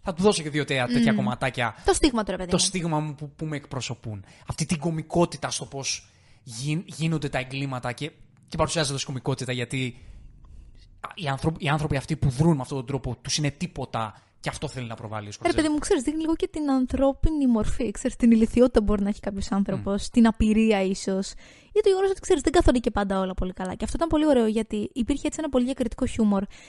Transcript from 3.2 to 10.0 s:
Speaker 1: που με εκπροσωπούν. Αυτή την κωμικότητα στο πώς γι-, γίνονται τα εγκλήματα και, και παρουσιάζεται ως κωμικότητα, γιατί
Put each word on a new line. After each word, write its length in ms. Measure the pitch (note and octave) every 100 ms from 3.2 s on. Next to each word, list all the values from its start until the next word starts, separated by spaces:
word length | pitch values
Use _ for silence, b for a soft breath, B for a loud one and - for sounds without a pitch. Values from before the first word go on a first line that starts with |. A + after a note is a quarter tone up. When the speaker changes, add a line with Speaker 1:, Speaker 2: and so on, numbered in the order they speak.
| D3 -
Speaker 1:
που 100 | D#3
με 100 | D3
εκπροσωπούν. 720 | - C3 - A#2+ A#2 G#2 F#2+ b -
Αυτή 180 | - D3+
την 140 | E3
κωμικότητα 680 | E3 D#3+ D#3 F3 E3+ E3 C3
στο 140 | - B2
πώς 420 | C#3 C3 - b b b b
γι-, 400 | - A2+ C#3+ D3+ -
γίνονται 440 | C#3+ D#3+ D#3+ C#3
τα 80 | C3+
εγκλήματα 540 | B2+ C3+ C#3 B2+ B2
και, 200 | A#2+ D3 - - _ _
και 100 | D#3+
παρουσιάζεται 380 | D#3 E3+ C#3 C#3
ως 80 | -
κωμικότητα, 460 | C3 - C3 C3
γιατί 540 | B2 A#2+ C3+ B2+ -